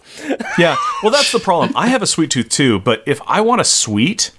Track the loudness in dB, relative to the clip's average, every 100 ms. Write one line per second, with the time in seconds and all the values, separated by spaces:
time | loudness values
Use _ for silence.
0 | -8 -14 -8 -8 -4 0 2 2 -2 -2
1 | 0 2 2 0 0 0 0 0 0 0
2 | 0 0 0 0 -2 0 2 2 0 -2
3 | -2 -4 0 0 2 2 2 0 0 0
4 | 0 0 -6